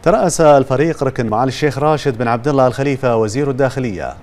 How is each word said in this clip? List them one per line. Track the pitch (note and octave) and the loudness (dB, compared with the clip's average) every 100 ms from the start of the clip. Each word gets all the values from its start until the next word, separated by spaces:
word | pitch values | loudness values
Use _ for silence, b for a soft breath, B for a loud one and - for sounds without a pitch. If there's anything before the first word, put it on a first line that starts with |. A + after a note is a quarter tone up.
ترأس | D#3+ A3+ F3+ - | 2 2 0 4
الفريق | D#3 C#3+ C3 C3 E3 D3+ | 6 6 4 0 0 -2
ركن | C3 B2+ A2+ | -4 -2 -2
معالي | G#2+ C3 | -2 -2
الشيخ | B2 D3 C3+ | -2 -4 0
راشد | D3+ D3+ D3 A2+ | 0 0 -2 -2
بن | A#2 | -2
عبد | A#2 C#3 | -2 0
الله | C3+ B2+ | 2 2
الخليفة | A#2 C#3 C3 B2+ | 2 -4 -2 0
وزير | A2+ A2 A#2+ C#3+ | 0 0 -2 -4
الداخلية. | C3 C3+ C3+ B2 F2 C2 - | 0 -2 -2 -6 -6 -10 -12